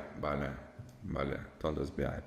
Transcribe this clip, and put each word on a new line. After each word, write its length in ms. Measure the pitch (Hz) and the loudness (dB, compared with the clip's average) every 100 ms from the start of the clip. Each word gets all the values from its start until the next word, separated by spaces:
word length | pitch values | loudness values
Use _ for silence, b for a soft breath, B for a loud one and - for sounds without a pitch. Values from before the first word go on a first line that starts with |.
| - - | -4 -2
vale, 300 | 73 71 67 67 - - - - - | 2 2 2 -2 -8 -12 -14 -8 -2
vale. 260 | 69 69 69 - - | 0 2 0 -4 0
Todos 340 | 78 76 71 - | 2 4 2 2
bien, 260 | 67 - | 2 2